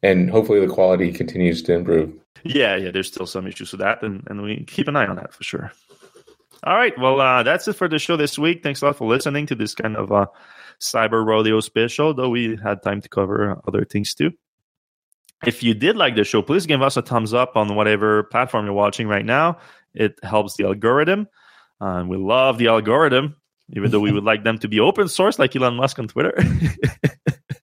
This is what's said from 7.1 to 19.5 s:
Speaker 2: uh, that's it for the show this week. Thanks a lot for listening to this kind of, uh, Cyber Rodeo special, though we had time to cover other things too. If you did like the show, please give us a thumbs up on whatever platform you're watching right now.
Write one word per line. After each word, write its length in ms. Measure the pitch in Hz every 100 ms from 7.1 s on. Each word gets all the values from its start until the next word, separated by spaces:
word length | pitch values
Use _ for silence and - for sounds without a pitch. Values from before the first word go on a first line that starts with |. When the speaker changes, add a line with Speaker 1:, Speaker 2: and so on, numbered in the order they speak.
| 135
Speaker 2:
uh, 220 | 131 127
that's 240 | 117 175 -
it 60 |
for 160 | 202 180
the 100 | 156
show 180 | - 170
this 220 | 147 -
week. 240 | 156 175
Thanks 180 | 147 131
a 60 | 143
lot 100 | -
for 120 | 113
listening 380 | 127 147 143 147
to 100 | 117
this 180 | 107
kind 220 | - 110 107
of, 160 | 101
uh, 140 | 101 98 - - - - _
Cyber 460 | - 120 110 113 110
Rodeo 320 | 110 110 110
special, 560 | 110 - 117 - 151
though 140 | 143 127
we 280 | 120 117 110
had 200 | 104 101
time 160 | - 101
to 80 | -
cover 520 | - 98 107 104 95 -
other 180 | 101
things 300 | 110 104 101
too. 160 | - 160 - _ _ _ _ _ _ _ _ _ _
If 200 | 123 113
you 100 | 120
did 220 | 104 147 226
like 180 | 151
the 80 | 110
show, 180 | 104 113
please 260 | 101 165 165
give 140 | 143
us 140 | 135 131
a 60 |
thumbs 320 | - 120 107
up 220 | 120 127 113
on 180 | 104
whatever 480 | 104 107 104 107 107
platform 440 | 104 117 127 117 104
you're 80 |
watching 340 | 101 104 - 110
right 160 | 101
now. 340 | 101 131 165